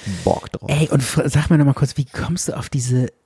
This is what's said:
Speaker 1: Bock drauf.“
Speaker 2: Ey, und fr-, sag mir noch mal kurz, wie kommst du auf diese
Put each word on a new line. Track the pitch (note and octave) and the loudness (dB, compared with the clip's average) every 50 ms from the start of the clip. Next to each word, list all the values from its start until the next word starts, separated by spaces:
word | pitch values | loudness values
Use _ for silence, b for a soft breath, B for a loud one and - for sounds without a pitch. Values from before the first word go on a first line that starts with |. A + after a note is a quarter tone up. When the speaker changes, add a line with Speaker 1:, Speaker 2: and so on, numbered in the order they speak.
| - G2+ F#2+ E2+ - | -8 -8 -8 -2 0
Speaker 1:
Bock | F#2 F2+ - - - | 0 0 0 -2 -8
drauf.“ | - - - - | -12 -10 -4 -2
Speaker 2:
Ey, | D3 D3 D#3+ - | 0 0 2 2
und | - C#3+ B2 | 2 0 0
fr-, | - - D#3 C#3 C#3+ | 0 0 0 0 2
sag | - D3 D3+ - | 2 2 2 4
mir | E3+ D3 | 4 6
noch | C#3+ | 6
mal | C#3 C3 | 4 4
kurz, | - C#3 C3 - | 2 0 0 0
wie | - C3 | -4 -4
kommst | - - - - - E3+ F3+ - | -4 -6 -6 -4 -4 -4 -4 -4
du | - - | -6 -6
auf | - A2+ - | -6 -6 -6
diese | - C3+ B2 B2+ B2+ B2+ B2+ - - _ _ | -4 -4 -2 0 2 2 0 0 -4 _ _